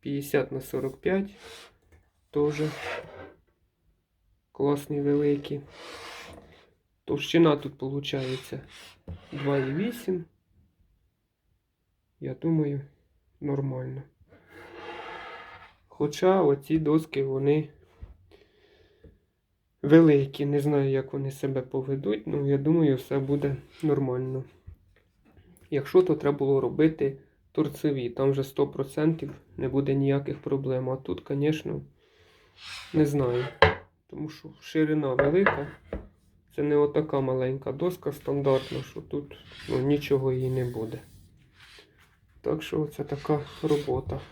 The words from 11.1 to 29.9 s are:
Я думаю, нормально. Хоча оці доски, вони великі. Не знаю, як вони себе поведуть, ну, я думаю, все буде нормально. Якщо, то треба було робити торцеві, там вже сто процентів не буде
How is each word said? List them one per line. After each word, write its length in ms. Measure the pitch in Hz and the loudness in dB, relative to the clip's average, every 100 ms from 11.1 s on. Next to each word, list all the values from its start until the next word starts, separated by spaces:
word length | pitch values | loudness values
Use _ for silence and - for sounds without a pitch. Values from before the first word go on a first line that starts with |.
| _ _ _ _ _ _ _ _ _ _ _ | _ _ _ _ _ _ _ _ _ _ _
Я 140 | 139 | -10
думаю, 460 | 131 165 160 147 143 139 _ _ _ _ _ | -6 0 0 0 -2 -8 _ _ _ _ _
нормально. 640 | 147 139 139 127 131 131 - _ _ - _ - - - - - - - - - - - - _ _ | -4 -2 -4 -6 -8 -12 -14 _ _ -20 _ -20 -20 -16 -14 -14 -14 -14 -14 -16 -18 -20 -20 _ _
Хоча 540 | - 147 - 185 190 | -6 -4 2 4 6
оці 360 | 156 139 - 160 | 4 2 0 0
доски, 460 | 151 156 160 139 | 4 2 2 -4
вони 440 | 135 135 139 151 156 - _ _ - - _ - _ _ _ _ _ _ - _ _ _ _ _ _ _ | -2 0 4 2 0 -10 _ _ -20 -20 _ -20 _ _ _ _ _ _ -20 _ _ _ _ _ _ _
великі. 640 | 143 160 165 143 139 - 143 | 8 10 10 8 4 -2 0
Не 140 | 143 | 2
знаю, 300 | 143 147 135 | 2 2 2
як 220 | 135 135 | 0 -2
вони 180 | 139 135 | -6 -6
себе 320 | 135 139 135 | -4 -4 -2
поведуть, 640 | 127 139 131 139 190 214 - | -4 -6 -4 -4 -2 -4 -2
ну, 240 | 147 139 | -2 0
я 80 | 143 | 2
думаю, 380 | 143 165 151 131 | 4 4 4 2
все 220 | - 139 | 0 -2
буде 380 | 135 143 143 135 - - | 0 0 0 -4 -10 -4
нормально. 640 | 156 139 135 127 131 131 131 _ - - _ _ _ _ _ - _ - _ | 0 2 0 -2 -4 -6 -10 _ -20 -20 _ _ _ _ _ -20 _ -20 _
Якщо, 320 | 143 135 185 | -4 4 4
то 120 | 180 | 6
треба 240 | 156 143 143 | 2 0 0
було 220 | 135 135 | 2 2
робити 560 | 127 151 160 156 139 135 - _ _ | 2 2 2 4 -4 -4 -18 _ _
торцеві, 580 | - 151 - 151 139 120 | -2 -2 0 -2 0 -4
там 200 | - 135 | 0 0
вже 140 | 135 | 2
сто 240 | 131 - 143 | -2 0 -2
процентів 640 | - 135 - 156 160 - - - - | 0 -6 0 0 0 -6 -12 -16 -6
не 120 | 131 | -2
буде 260 | 135 139 | 0 0